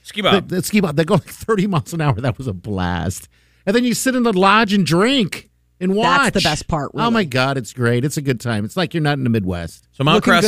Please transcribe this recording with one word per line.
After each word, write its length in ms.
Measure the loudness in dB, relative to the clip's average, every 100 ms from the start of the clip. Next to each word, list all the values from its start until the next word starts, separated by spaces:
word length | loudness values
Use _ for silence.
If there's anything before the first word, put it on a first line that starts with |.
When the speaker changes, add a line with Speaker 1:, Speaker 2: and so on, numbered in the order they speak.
Speaker 1:
Ski 180 | -14 -4
bob. 280 | 2 2 0
Speaker 2:
The, 80 | -4
the 60 |
ski 160 | 0 0
bob. 160 | 2 0
They 80 |
go, 100 | 2
like, 120 | 0 0
thirty 420 | -12 -2 0 2
miles 240 | 0 -2
an 80 | -2
hour. 140 | -2
That 240 | 0 -2 -4
was 100 | -8
a 40 |
blast. 760 | -8 -6 -4 -2 -2 -4 -6 -14 _ _ _ -2
And 100 | 0
then 80 |
you 100 | 0
sit 220 | 0 0 0
in 80 |
the 80 | 0
lodge 400 | 2 4 4 4
and 120 | 2
drink 640 | 2 2 2 2 -2 -6 -16 _ _ _
and 140 | -2
watch. 380 | 0 2 2 2
Speaker 3:
That's 100 | 0
the 60 | 0
best 180 | -2 -4
part, 240 | -4 -4
Speaker 2:
Oh, 140 | -4 0
my 100 | 0
Speaker 3:
really. 60 | 0
Speaker 2:
God. 300 | 0 0 -2
It's 160 | -6
great. 320 | -2 0 2
It's 120 | 0 -2
a 60 |
good 180 | -2 -2
time. 240 | -2 -4
It's 120 | -4 -4
like 180 | -4
you're 80 | -2
not 140 | -2 0
in 40 |
the 80 | 0
Midwest. 560 | 0 0 -4 -8 -12 _
Speaker 1:
So 100 | -2
Mount 140 | 2 4
Speaker 3:
Looking 160 | 4
good 40 |
in 40 | 4